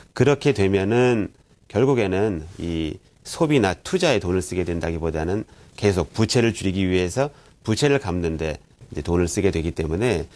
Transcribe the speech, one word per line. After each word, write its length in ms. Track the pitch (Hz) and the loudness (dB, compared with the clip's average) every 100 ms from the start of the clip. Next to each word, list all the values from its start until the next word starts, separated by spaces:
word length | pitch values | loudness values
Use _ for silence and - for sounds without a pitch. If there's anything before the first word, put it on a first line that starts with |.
| - | -14
그렇게 400 | - 127 139 147 | 0 2 4 2
되면은 760 | 131 98 98 95 117 127 117 90 - _ _ - | 2 2 2 2 4 4 2 -2 -10 _ _ -6
결국에는 760 | 101 131 127 101 92 107 87 78 - | 0 2 2 0 0 0 -2 -8 -10
이 380 | 85 82 80 - - _ | -6 -4 -4 -8 -14 _
소비나 500 | - - 160 147 98 | -16 -2 2 4 2
투자에 460 | 90 - 185 175 113 | 0 -4 0 2 2
돈을 220 | 90 92 | 0 -2
쓰게 220 | 87 90 | -2 -4
된다기보다는 840 | 87 85 85 82 82 78 80 101 110 - - - | -2 -2 -4 -4 -4 -4 -2 -4 -6 -16 -20 -2
계속 380 | 104 95 - | 0 2 -2
부채를 400 | - 110 127 113 | -2 0 2 0
줄이기 360 | 113 95 92 92 | 0 -2 0 0
위해서 400 | 92 90 85 143 - - _ | 0 0 -2 -4 -6 -20 _
부채를 360 | - 107 147 139 | -4 0 2 2
갚는데 580 | 101 87 85 78 80 73 - _ - | 0 -2 -2 -4 -4 -6 -12 _ -12
이제 100 | - | -10
돈을 260 | 76 87 85 | -2 0 2
쓰게 220 | 104 95 | 0 0
되기 220 | 85 80 | 0 -2
때문에 560 | 80 80 82 123 101 82 | -4 -4 -2 0 -2 -4